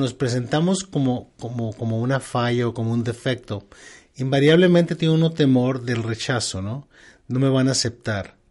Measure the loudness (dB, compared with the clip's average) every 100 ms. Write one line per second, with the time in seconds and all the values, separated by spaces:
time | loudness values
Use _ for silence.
0 | 0 -2 -2 -2 -2 0 0 0 -2 -2
1 | 0 -2 -6 _ -10 -6 -6 -4 -4 -2
2 | 0 -2 -2 -2 0 0 -2 -2 -2 -2
3 | -2 -4 -4 -6 -6 -10 -10 -20 -20 -20
4 | _ -8 -2 2 6 6 6 6 2 0
5 | 2 2 2 2 4 4 2 -2 -2 -4
6 | -2 -4 -4 -4 -4 -6 -6 -8 -12 _
7 | -20 _ -8 0 2 2 2 0 -2 -6
8 | -6 -6 -6 -14 _